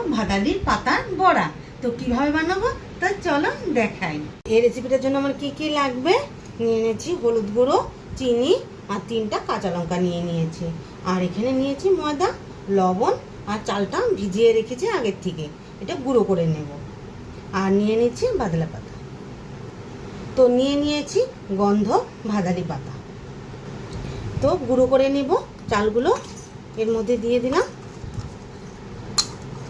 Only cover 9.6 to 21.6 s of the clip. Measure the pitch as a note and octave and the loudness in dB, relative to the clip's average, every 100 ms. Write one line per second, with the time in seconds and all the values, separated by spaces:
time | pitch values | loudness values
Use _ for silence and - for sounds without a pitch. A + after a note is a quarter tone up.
9.6 | F#3+ E3+ E3+ F3 F3+ E3+ F3 E3 D#3+ - | -2 -2 -2 0 0 0 -2 0 -2 -2
10.6 | E3+ E3 - - F3 F#3 F3+ F3+ B3 C4 | -6 -6 -10 -6 -2 0 0 0 0 2
11.6 | C#4 C#4 F#4+ F4 D4+ C#4+ G4 - - - | 0 0 2 4 2 2 0 0 -12 -12
12.6 | - G3 F#3 F#3 C#4+ - - - - G#3 | 0 4 4 4 2 2 -4 -12 -6 -4
13.6 | - G3+ G3 D#4 A#4+ F4+ G3+ G3 A#3 A3 | -2 -2 0 2 2 2 0 6 6 6
14.6 | A3 B3 G#4+ F#4 A3 - F#3 D#3 D3+ - | 0 -2 0 2 0 -2 -6 -6 -8 -10
15.6 | - - G3+ D#4 B3+ B3 F#3+ F3 E3 D3+ | -16 -12 -8 -4 2 4 4 4 2 0
16.6 | C#3+ C#3+ - - - - - - - F#3+ | -4 -10 -12 -12 -14 -14 -14 -14 -6 -2
17.6 | F#3+ G3 G#3 A3 A#3+ A#3+ B4 G4 G#3 E3 | 2 4 4 4 2 2 0 2 0 0
18.6 | D#3+ - - - - - - - - - | -2 -6 -12 -14 -14 -14 -14 -14 -14 -12
19.6 | - - - - - - - - B3+ B3 | -12 -14 -14 -12 -12 -12 -4 6 6 8
20.6 | C4+ C#4+ D4 D4 - G4+ B4+ - - F#3+ | 4 2 2 0 0 0 0 -4 -4 2